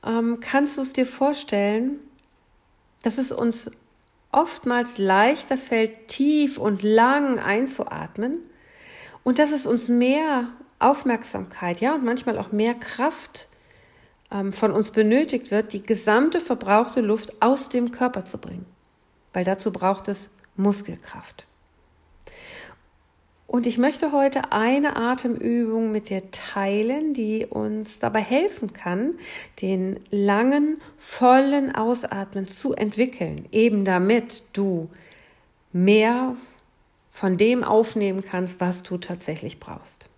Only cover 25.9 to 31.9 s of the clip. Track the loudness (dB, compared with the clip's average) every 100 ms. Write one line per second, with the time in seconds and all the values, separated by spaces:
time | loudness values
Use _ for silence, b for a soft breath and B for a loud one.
25.9 | -2 -4 -8 -6 -12 -8 -4 0 0 0
26.9 | 0 -2 -2 -2 -2 -4 -4 -4 -4 -8
27.9 | -4 -2 -2 0 0 0 -2 -10 -8 -6
28.9 | -2 -2 -4 B B B -8 -2 -2 -2
29.9 | -6 -6 0 2 4 4 2 2 -2 B
30.9 | B -12 2 8 8 6 2 0 -2 0